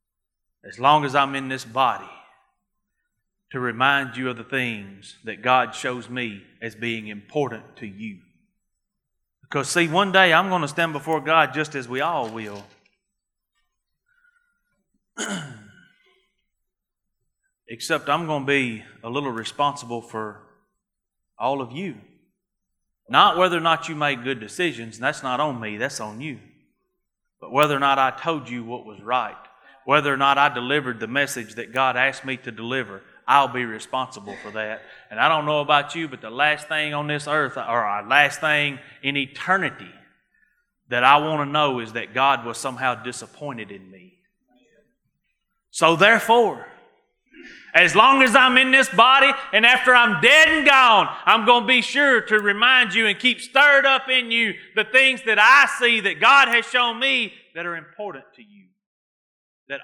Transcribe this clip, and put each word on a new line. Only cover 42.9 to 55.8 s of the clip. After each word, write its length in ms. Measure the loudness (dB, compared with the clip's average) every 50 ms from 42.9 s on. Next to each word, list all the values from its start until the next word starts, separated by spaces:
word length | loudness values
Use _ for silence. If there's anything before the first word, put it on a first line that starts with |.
| -4
disappointed 800 | -6 -8 -12 -14 -14 -16 -18 _ -16 -14 -12 -12 -12 -14 -14
in 180 | -16 -20 -20 -20
me. 300 | -20 -20 -20 _ _ _ _ _ _ _ _ _ _ _ _ _ _ _ _ _ _ _ _ _ _ _ _ _ _ _ _ _ _ _ _ _
So 240 | -4 0 2 2 4
therefore, 720 | 4 4 4 4 4 2 4 4 4 4 2 0 -6 -12 -18 -20 _ _ _ _ _ _ _ _ _ _ _ _ -20 -20 -20 -20 -20 -8 0 4
as 200 | 4 4 6 6
long 280 | 6 6 6 6 6 4
as 120 | 6 6
I'm 220 | 6 6 6 4 4
in 140 | 4 4
this 180 | 4 2 2 4
body 420 | 4 4 6 6 6 6 4 4 2 0 -4 -2 0
and 100 | 4 4
after 300 | 4 4 4 4 4 6
I'm 260 | 6 6 4 2 2
dead 260 | 4 6 8 8 8 6
and 160 | 4 2 4
gone, 420 | 4 6 6 6 6 6 4 4 2 -2 -2 2
I'm 200 | 2 2 4 4
gonna 220 | 4 4 4 4 2
be 160 | 0 0 0
sure 360 | 0 0 2 2 4 4 2
to 180 | 2 2 0 0
remind 560 | 2 0 0 2 2 4 4 4 2 2 0
you 100 | 0 0
and 140 | 0 0 0
keep 200 | 0 -2 -2 -2
stirred 460 | -4 0 4 4 6 6 6 4 4
up 240 | 4 2 0 0 -2
in 220 | -2 -2 -2 -2
you 280 | -2 0 0 -2 -4 -6 -12 -8 -4
the 100 | -4 -2
things 380 | 2 4 4 4 4 2 0 -2 0
that 100 | 2 4
I 300 | 6 8 8 6 6 4 0
see 220 | 0